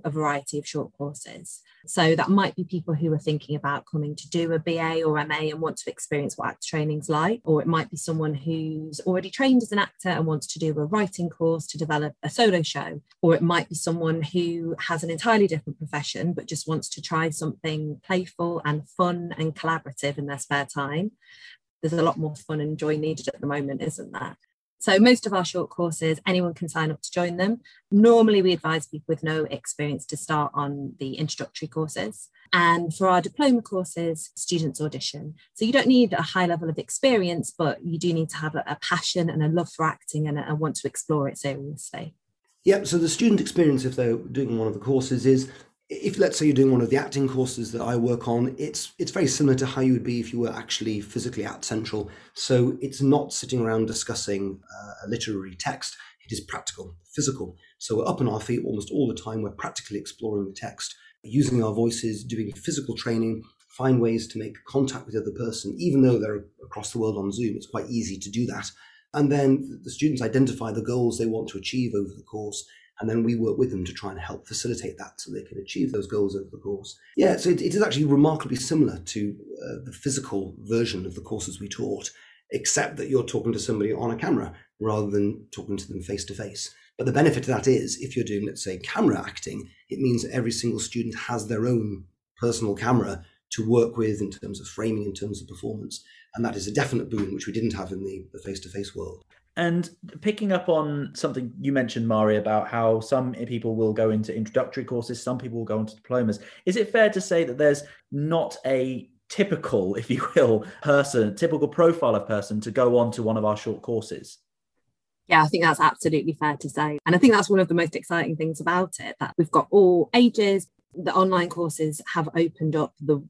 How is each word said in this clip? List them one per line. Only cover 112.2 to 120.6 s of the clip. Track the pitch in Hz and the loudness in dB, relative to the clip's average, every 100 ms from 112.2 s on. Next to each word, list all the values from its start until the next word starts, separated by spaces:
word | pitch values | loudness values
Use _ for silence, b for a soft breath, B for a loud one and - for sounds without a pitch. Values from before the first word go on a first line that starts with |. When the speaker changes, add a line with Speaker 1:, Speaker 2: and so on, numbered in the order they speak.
| - | 0
Speaker 3:
person | 107 101 107 | -2 -2 -6
to | 113 | -4
go | 110 123 123 | 2 6 6
on | 120 | 4
to | 110 | 0
one | 110 110 | 0 2
of | 107 | 0
our | 104 | 0
short | - 107 | -4 -8
courses? | - 117 - - - - _ _ _ _ _ _ _ _ _ | -4 -4 -4 -12 -14 -20 _ _ _ _ _ _ _ _ _
Speaker 1:
Yeah, | 165 | 6
I | 151 | 6
think | 170 | 4
that's | 165 143 | 4 6
absolutely | 160 - 165 151 156 | 4 4 0 2 0
fair | 151 151 147 | -2 -2 -2
to | 143 | -6
say. | - 151 147 - | -2 -2 0 4
And | 175 | 8
I | |
think | 254 | 8
that's | 208 196 | 8 6
one | 196 | 4
of | 180 | 4
the | 170 | 2
most | 165 185 | 2 -2
exciting | - 170 156 156 | -4 -2 -2 -2
things | 160 160 | -4 -2
about | - 180 185 - | 0 0 0 -4
it, | 104 - | -12 -8
that | - - | -6 0
we've | 160 | 2
got | - - | 4 6
all | 202 190 175 151 | 8 8 8 6
ages. | 240 240 226 202 196 | 6 6 6 2 2